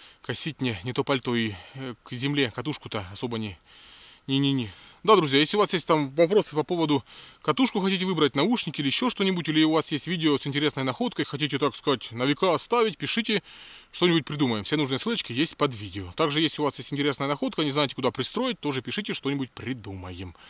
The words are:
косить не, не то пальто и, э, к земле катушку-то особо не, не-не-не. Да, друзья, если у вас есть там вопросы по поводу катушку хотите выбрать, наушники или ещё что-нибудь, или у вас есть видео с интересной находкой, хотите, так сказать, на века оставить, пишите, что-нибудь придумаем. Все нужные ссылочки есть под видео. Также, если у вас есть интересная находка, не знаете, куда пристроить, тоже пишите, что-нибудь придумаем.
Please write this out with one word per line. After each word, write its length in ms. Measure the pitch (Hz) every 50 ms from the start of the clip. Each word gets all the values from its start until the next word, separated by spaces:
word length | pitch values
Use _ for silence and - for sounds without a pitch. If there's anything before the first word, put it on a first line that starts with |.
| - - - _ -
косить 380 | - 123 - - 165 139 -
не, 160 | 135 127 110 90 90
не 80 | 127 123
то 100 | - 131
пальто 320 | - 143 131 - 123 120
и, 180 | 120 113 110 98 90 - - -
э, 200 | 135 135 131 117 - -
к 80 | - 127
земле 400 | 120 127 143 147 143 135 117 -
катушку-то 500 | - 120 151 139 - - 113 - 107 95 87 101
особо 260 | - - 120 117 110
не, 200 | 110 104 90 - _ _ - - - - - - - - - - _ -
не-не-не. 420 | 135 135 143 139 139 131 117 101 90 - - - - - -
Да, 120 | 180 220
друзья, 220 | 190 165 139 135 139
если 200 | 156 151 - 208
у 20 |
вас 140 | 202 - -
есть 120 | 170 -
там 220 | - 165 156 147 135 135
вопросы 400 | 156 170 160 202 214 - - 147
по 80 | 151 147
поводу 420 | - 180 170 160 151 147 131 - - - - - - - _ -
катушку 400 | - 151 - 262 233 - 208 180
хотите 240 | 196 196 180 185
выбрать, 280 | 185 185 156 151 139 -
наушники 460 | 131 147 214 247 226 - 170 143 -
или 60 | 147
ещё 240 | 139 - - 247 247
что-нибудь, 360 | - - 202 190 190 175 156 156
или 140 | 151 156 156
у 100 | 156 156
вас 200 | 160 147 - 160
есть 140 | 135 -
видео 320 | 156 185 170 156 156 143 127
с 80 | -
интересной 360 | 147 135 143 151 147 - 143 135
находкой, 440 | 131 127 - 247 240 - - 160
хотите, 320 | - - 131 151 135 143 131
так 180 | 147 139 -
сказать, 340 | - - 151 139 117 - - 113
на 120 | 117 127
века 300 | 139 147 - 190 185 160
оставить, 420 | 139 - - 233 240 226 220 160
пишите, 460 | - - - - 226 220 - 214 190 - - - - - - - - - _ -
что-нибудь 320 | - 180 180 165 165 131
придумаем. 400 | - 139 143 147 123 113 107 98
Все 120 | - 151
нужные 220 | 151 147 127 135 127
ссылочки 320 | - 220 233 - - -
есть 280 | 117 123 165 165 - -
под 160 | 147 147 123
видео. 360 | 104 104 98 87 98 95 87 90
Также, 240 | - 160 151 143 156
если 220 | 165 147 - - 151
у 20 |
вас 140 | 139 - -
есть 120 | 127 -
интересная 380 | 147 139 143 147 135 - 139 139
находка, 360 | 147 143 - 262 - - 156
не 60 | 147
знаете, 240 | 131 151 147 127 -
куда 160 | - 131 123
пристроить, 480 | - - 127 - - 220 247 262 220 -
тоже 200 | - 147 135 131
пишите, 320 | - 123 - - 208 - 180
что-нибудь 380 | - - 135 139 139 135 123
придумаем. 840 | - - - 113 131 123 98 104 98 95 90 92 90 87 95 92 - - - -